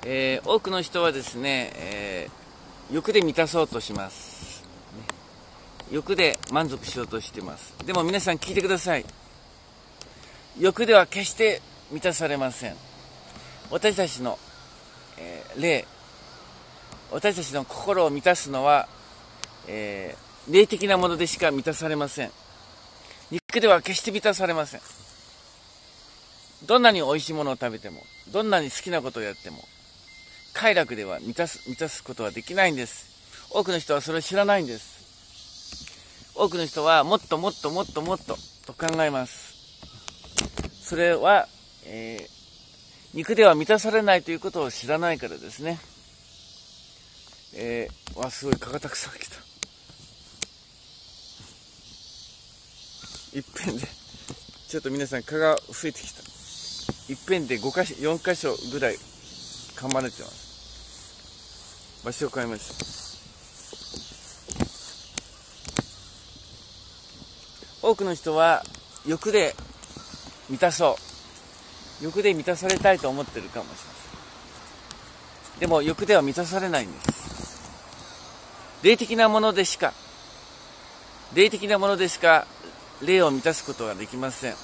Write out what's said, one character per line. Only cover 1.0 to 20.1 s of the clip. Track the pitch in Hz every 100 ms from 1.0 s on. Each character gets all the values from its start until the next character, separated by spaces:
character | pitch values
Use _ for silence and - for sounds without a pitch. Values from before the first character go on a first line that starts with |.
は | 170
で | 139
す | 123
ね、 | 120 135 135 117
え | - 85 101 101 92 80 - - - - - -
ー、 |
欲 | 135 160
で | 208
満 | 165
た | 143 160
そ | 170
う | 156
と | 117
し | -
ま | 101 98
す。 | - - - - -
ね。 | - - - 110 - - - - - - - - -
欲 | 147 151 190
で | 170 - -
満 | 139 160
足 | 127 -
し | 127
よ |
う | 113
と | 113
し | -
て | -
ま | 95 73
す。 | - -
で | -
も | 185
皆 | 165 196
さ | 190
ん | 165
聞 | -
い |
て | 190
く | 185
だ | 185
さ | 180 156
い。 | - - - - - - - - - - - - - - - -
欲 | 180 185 226
で |
は | 214 175
決 | 190 196
し |
て | - 220 196 - - -
満 | 151
た | 185
さ | 160 160
れ | 143
ま | 131
せ | 123 117
ん。 | 82 - - - - - - - - -
私 | 170 214
た | 202 180
ち | 123
の、 | 123 101 - - - - - - - -
え | 85 85 - -
ー、 |
霊、 | 165 143 - - - - - - - - - - - - -
私 | 143 208 180
た |
ち | 147
の | 139 131
心 | - 190 190 165
を |
満 | 143
た | 180
す | 175 -
の | 135
は、 | 139 147 - - - - - - - - -
え | 107 104 101 92